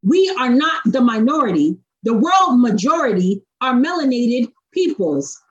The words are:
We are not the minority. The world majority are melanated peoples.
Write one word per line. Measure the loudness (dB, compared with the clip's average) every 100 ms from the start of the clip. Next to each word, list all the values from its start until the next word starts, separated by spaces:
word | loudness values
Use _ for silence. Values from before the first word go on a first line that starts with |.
We | 2 2 2 0
are | 0
not | 2 0 -2 -2
the | 0
minority. | 0 2 0 0 -2 0 -2 -4 _ _
The | -2
world | 0 2 2 4 2
majority | 2 0 0 0 0 0 -2 -2 _ _
are | -2
melanated | 0 0 0 -2 0 0 0 -4 _ _
peoples. | -2 -2 -2 -2 -2 -6 -14 _